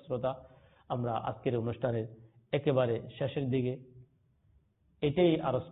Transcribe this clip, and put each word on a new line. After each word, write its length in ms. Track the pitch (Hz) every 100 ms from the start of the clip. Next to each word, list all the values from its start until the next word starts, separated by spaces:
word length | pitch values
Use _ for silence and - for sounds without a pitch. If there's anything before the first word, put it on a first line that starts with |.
| -
শ্রোতা, 260 | 123 127 131 - - - - -
আমরা 240 | 127 120
আজকের 460 | 113 127 113 135 120
অনুষ্ঠানের 480 | 113 113 123 117 110 - - - _
একেবারে 480 | 143 151 127 123 117 - -
শেষের 320 | 139 151 135
দিকে, 440 | 131 123 139 - - - _ _ _ _ _ _ _ _ _
এটাই 400 | 147 156 175 160
আরজ 260 | 139 127 -